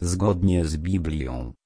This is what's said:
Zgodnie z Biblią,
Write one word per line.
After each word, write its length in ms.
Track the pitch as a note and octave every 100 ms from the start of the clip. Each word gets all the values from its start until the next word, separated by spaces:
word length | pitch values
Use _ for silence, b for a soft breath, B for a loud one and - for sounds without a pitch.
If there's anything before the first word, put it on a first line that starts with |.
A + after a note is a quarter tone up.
Zgodnie 640 | F2 F2+ G2+ F#2 F#2+ F2+ D#2+
z 120 | D2+
Biblią, 760 | E2 F#2+ D#2 D#2 C2 B1 A#1+ -